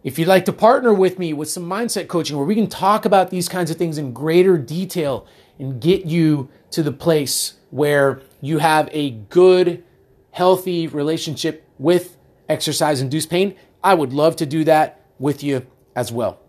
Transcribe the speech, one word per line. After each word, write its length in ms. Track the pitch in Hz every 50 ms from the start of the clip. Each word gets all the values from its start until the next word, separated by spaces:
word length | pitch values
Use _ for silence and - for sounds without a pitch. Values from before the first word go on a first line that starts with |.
If 160 | - 135 127 -
you'd 100 | 165 175
like 180 | 190 185 180
to 60 | 214
partner 420 | 190 - 202 220 262 269 254 233 208
with 240 | 185 190 180 180 -
me 140 | 180 165
with 180 | 151 143 156 151
some 180 | - 185 170 170
mindset 400 | 185 208 240 226 - 202 165 -
coaching 280 | - 170 156 - 147
where 100 | 143 139
we 80 | 160 214
can 120 | 226 208
talk 380 | - - - 190 190 208 214 -
about 260 | 208 202 190 185 180
these 180 | 190 180 175 -
kinds 220 | - 185 180 147
of 60 | 160
things 220 | - 180 165 156 151
in 140 | 147 131
greater 440 | 117 127 143 160 160 180 180 190 180
detail 720 | 160 127 117 151 175 190 185 - 180 156 139 127 104 - _ _ _ _ _ _ -
and 220 | 139 131 131 117
get 260 | 107 165 196 190 190
you 420 | 156 160 170 160 156 151 143 127 - _ _ _ _
to 120 | - 170
the 100 | 156 147
place 640 | 127 - - 170 160 151 139 123 - - - - - _ _ _
where 520 | - 131 147 147 147 143 139 139 135 135 - _ _ _
you 180 | 139 139 160 151
have 300 | 156 160 156 156 151 147
a 180 | - 156 147 139
good, 720 | 117 110 104 _ - 180 180 185 185 180 185 175 170 170 _ _ _ _ _ _ _ _ _ _
healthy 560 | - - 180 185 185 185 185 185 175 170 165
relationship 800 | 147 - 147 143 151 165 156 - 165 143 - - 160 156 - _ _ _ -
with 380 | 131 156 180 175 175 - _ _ _ _ _ _ _ -
exercise-induced 800 | 156 151 - 160 143 - 160 151 151 123 135 127 139 160 156 -
pain, 260 | 175 175 190 202 190 _ _ _ _ _ -
I 100 | 185 190
would 200 | 165 147 123 131
love 220 | 143 151 165 156
to 100 | - 170
do 180 | 135 143 160 156
that 400 | 156 156 156 156 - - _ _ _ _ _
with 240 | 135 147 139 -
you 240 | 143 143 139 127 127 _ _ _ _ _ _
as 160 | 123 123 -
well. 280 | 117 120 117 98 - _ _